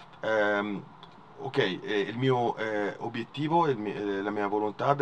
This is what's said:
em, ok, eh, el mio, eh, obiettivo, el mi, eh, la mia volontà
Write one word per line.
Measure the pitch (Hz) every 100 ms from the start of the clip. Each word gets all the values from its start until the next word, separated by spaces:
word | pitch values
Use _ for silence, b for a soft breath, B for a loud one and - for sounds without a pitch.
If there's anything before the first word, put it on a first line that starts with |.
| B -
em, | 110 110 202 208 208 95 - - - - - -
ok, | 131 135
eh, | 101 90 90 104 98
el | 113
mio, | 131 127 117 -
eh, | 110 104 101 -
obiettivo, | 110 117 113 135 151 170 156
el | 117
mi, | 104
eh, | 95 101 98
la | 101
mia | 104 101
volontà | 104 107 95 127 143